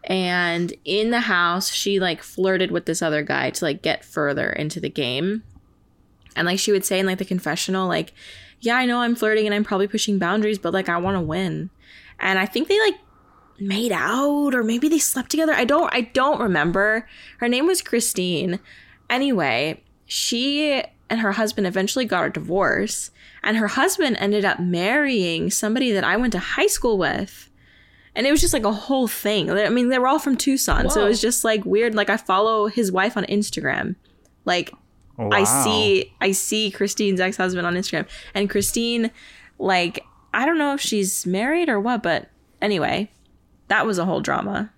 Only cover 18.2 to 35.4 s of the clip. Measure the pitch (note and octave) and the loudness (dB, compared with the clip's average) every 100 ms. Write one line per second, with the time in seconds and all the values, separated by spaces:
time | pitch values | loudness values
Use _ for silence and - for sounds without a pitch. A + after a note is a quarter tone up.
18.2 | F3+ E3 F#3 F3+ - - - - _ B3+ | 0 0 -2 -4 -8 -20 -20 -20 _ 0
19.2 | C#4 A3 C#3+ A#2 D3+ D#3 _ _ _ - | 2 2 2 0 -2 -6 _ _ _ -6
20.2 | - A#3 C4+ C#4+ D4+ C4+ - _ _ A3+ | -2 -2 -2 0 0 -2 -4 _ _ -2
21.2 | A3 G3 G#3+ - F#3+ F#3+ F#3+ C4 A#3 F3+ | 0 0 -2 0 -2 0 -2 -2 0 0
22.2 | D3 - - F#3 F3+ - G#3 - - _ | -2 -4 -4 0 2 0 -2 -6 -10 _
23.2 | - - - A3 G#3 C4+ E4 F#4+ D4 A3+ | -20 -6 -2 0 0 0 0 2 0 0
24.2 | G3+ G#3 G3 - F3+ F3 F#3 C#4 C#4+ A#3+ | 0 2 0 0 0 0 0 2 2 2
25.2 | F3 E3 E3 - G#3+ A3+ B3+ G3 D#3+ G3+ | 0 0 -2 -2 0 0 2 2 2 2
26.2 | B3 F#3 - - G4+ - B3 G#3 D#3 - | 0 -2 -4 0 0 2 0 2 0 -2
27.2 | G3 - - _ _ _ _ _ - - | -6 -10 -20 _ _ _ _ _ -12 -2
28.2 | C4 D4 - C#4 G#3+ G#3 - C4+ A#3 - | 2 4 4 2 0 -2 -2 0 0 -2
29.2 | G#3 G#3+ E3 F3+ G#3 A#3+ B3 C4 B3+ D4+ | -2 0 0 0 2 2 2 2 2 2
30.2 | D4 A#3+ - C4+ - D3+ - G#3+ G3+ A3+ | 0 0 0 0 2 2 2 2 4 2
31.2 | A3+ A#3+ A#3 A3 F#3 G3+ A#3 A3 G#3 G#3+ | 0 0 0 0 2 2 2 2 0 0
32.2 | - F#3+ A3 A3 G#3 A3+ G3+ F#3 G3+ A3 | 2 2 4 2 0 0 0 2 0 0
33.2 | F#3 G3+ G#3 - C#3+ C3+ - F#3+ _ _ | -2 -2 -2 -4 -2 -2 -4 -6 _ _
34.2 | _ _ - F3+ - - _ _ - - | _ _ -2 -2 -2 -12 _ _ -20 -8
35.2 | G#2+ G#2 | 0 2